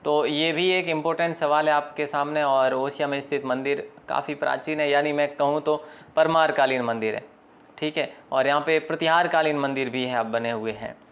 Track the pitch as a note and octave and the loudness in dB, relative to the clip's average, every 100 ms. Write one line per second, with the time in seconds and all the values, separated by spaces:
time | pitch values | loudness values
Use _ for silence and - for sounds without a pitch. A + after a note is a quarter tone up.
0 | D3+ D3 C3+ D3 E3 D#3 F#3 F#3 E3 D#3 | 0 2 2 0 0 0 0 0 0 -2
1 | D#3+ D#3+ E3+ D#3+ D3+ D3+ D3+ D3 D3 - | -2 -2 -2 0 0 2 2 2 0 -6
2 | C#3+ D3 D3 D3+ C#3+ C3+ E3 C3 C3+ C#3 | -4 -2 -2 0 2 4 2 2 -2 -2
3 | C#3+ C#3 C#3 C#3+ C3 B2+ C3+ C#3+ - - | -2 -2 -4 -4 -2 -2 -2 -4 -6 -14
4 | - C3 C#3 C#3+ C#3 C3+ D#3 D#3 D3 C#3+ | -4 -4 -4 -4 -2 -2 -4 -2 2 2
5 | D3+ D3 C#3+ D3 C#3+ D3+ D3+ D3+ - - | 2 0 -2 0 0 0 0 -2 -4 -20
6 | - - D#3+ E3 D#3 C#3+ C3 C3 A#2 A2+ | -4 2 4 4 4 4 2 2 -2 -2
7 | A2 G#2+ - - - - - - D3+ D#3 | -2 -4 -8 -20 -20 -20 -18 -6 -4 -4
8 | C#3 - - C3+ C3 D3 D3 D#3 D#3 D#3 | -6 -8 -4 0 2 2 2 0 0 -2
9 | D#3+ E3 F3 E3 D#3 D3 C#3 C3+ C3 B2+ | 2 4 4 2 2 0 -2 -2 -2 -2
10 | B2+ B2 A2+ A#2 A#2 A2+ A2 G#2+ A#2 - | -2 -2 -2 -2 -2 -4 -6 -6 -10 -14
11 | - | -20